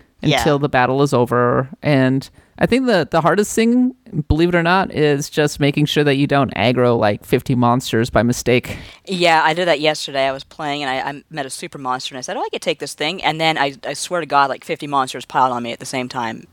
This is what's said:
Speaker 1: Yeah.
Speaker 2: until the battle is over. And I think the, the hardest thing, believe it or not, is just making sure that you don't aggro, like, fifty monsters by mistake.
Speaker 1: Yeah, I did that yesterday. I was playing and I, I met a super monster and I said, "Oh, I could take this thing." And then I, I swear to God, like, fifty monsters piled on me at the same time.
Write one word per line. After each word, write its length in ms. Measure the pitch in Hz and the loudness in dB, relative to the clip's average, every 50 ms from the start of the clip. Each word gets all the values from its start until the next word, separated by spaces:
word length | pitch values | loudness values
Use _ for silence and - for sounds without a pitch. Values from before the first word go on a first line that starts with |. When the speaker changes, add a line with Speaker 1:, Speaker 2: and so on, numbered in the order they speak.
| - _ _ _ | -20 _ _ _
Speaker 1:
Yeah. 160 | - 156 147 127 | -2 0 2 2
Speaker 2:
until 200 | 117 151 147 139 | 2 2 2 2
the 100 | 143 139 | 0 0
battle 340 | - 131 123 123 131 139 | 2 2 2 2 2 2
is 100 | 147 139 | 2 2
over. 560 | - 120 123 117 127 123 123 120 127 127 131 131 - - | 2 2 2 2 2 2 2 2 2 0 -2 -4 -8 -6
And 460 | - 147 147 131 131 131 131 135 - - _ - _ _ _ - | 0 2 2 4 4 2 2 0 -4 -8 _ -20 _ _ _ -2
I 80 | - | 0
think 200 | 175 233 269 262 | 0 2 2 2
the, 220 | 247 214 175 143 - | 2 2 2 0 0
the 120 | - 165 | 0 2
hardest 320 | 151 170 165 190 208 - - | 2 2 2 2 0 0 0
thing, 380 | 226 226 233 240 254 254 254 - _ _ - - 156 147 - | 0 2 2 4 2 2 0 -2 _ _ -10 -8 -4 -2 0
believe 220 | 151 156 170 175 | 2 2 2 2
it 40 | 175 | 2
or 80 | 175 | 2
not, 300 | 165 165 180 190 185 - | 2 2 2 2 0 -2
is 360 | - 131 151 147 143 139 143 - | 0 2 2 2 2 0 -2 -2
just 280 | - 156 151 147 - - | 0 0 0 0 0 0
making 280 | 147 143 143 147 151 | 0 0 2 2 0
sure 180 | - - 147 147 | 2 2 2 2
that 100 | 143 139 | 2 2
you 100 | 135 143 139 | 2 2 2
don't 260 | 143 139 135 107 - | 2 2 0 0 0
aggro, 420 | - 101 123 127 127 123 123 120 | 0 0 2 2 2 2 2 2
like, 280 | 117 113 104 104 - - | 2 2 0 0 -2 -2
fifty 300 | - 143 123 - - 131 | 0 0 0 0 0 0
monsters 520 | 123 120 120 120 127 - - - 110 117 - | 2 4 4 2 2 0 0 0 0 0 2
by 120 | - 117 | 2 2
mistake. 540 | 107 120 123 - - 120 123 123 - - - - - - - - _ | 2 2 0 0 0 0 2 2 0 -2 -8 -12 -14 -18 -20 -18 _
Speaker 1:
Yeah, 360 | - 196 175 175 170 165 160 | -8 -4 0 2 4 4 4
I 100 | 151 156 156 | 4 2 0
did 120 | 175 185 | 0 2
that 140 | 170 160 139 | 0 2 2
yesterday. 480 | 151 156 156 - - - 139 139 135 135 | 2 0 0 -2 -4 -6 -2 -2 -2 -2
I 40 | |
was 120 | 135 135 - | -2 -6 -10
playing 380 | - - - 156 147 143 147 147 | -16 -14 -10 -8 -6 -6 -4 -4
and 60 | 131 | -4
I, 200 | 131 135 - 139 | -4 -4 -6 -8
I 120 | 143 143 - _ | -10 -12 -14 _
met 140 | 156 156 139 | -10 -10 -10
a 40 | 131 | -10
super 280 | - - - 165 - 147 | -10 -12 -12 -14 -12 -8
monster 360 | 135 127 127 127 - - 143 | -6 -6 -4 -4 -6 -10 -12
and 40 | 127 | -10
I 20 | |
said, 160 | 127 - 196 | -10 -10 -8
"Oh, 60 | - | -8
I 60 | - - | -8 -8
could 80 | - - | -8 -6
take 160 | - 185 156 - | -4 -6 -6 -4
this 160 | 147 139 - | -8 -10 -8
thing." 300 | - 147 151 185 185 - | -6 -4 -4 -4 -2 -2
And 160 | 147 156 160 | -2 0 0
then 160 | 160 160 160 131 | 0 0 2 2
I, 160 | 139 143 135 - - | 0 -2 -4 -6 -10
I 100 | - 143 | -10 -8
swear 260 | - - - 180 175 | -8 -6 -6 -4 -4
to 60 | 156 | -2
God, 220 | 139 143 139 139 135 | 0 2 2 2 2
like, 140 | 123 - - | 0 -6 -8
fifty 220 | - 160 - 156 | -10 -10 -8 -6
monsters 380 | 147 143 139 131 131 - 131 120 | -4 -2 -2 -2 -2 -6 -10 -10
piled 260 | - - 147 131 131 | -4 0 2 2 2
on 120 | 123 120 120 | 0 -2 -6
me 80 | 117 | -8
at 80 | - - | -8 -10
the 60 | 170 | -10
same 220 | - - 131 127 123 | -8 -6 -6 -6 -6
time. 380 | - 131 117 113 113 - - - | -6 -6 -6 -6 -8 -10 -14 -10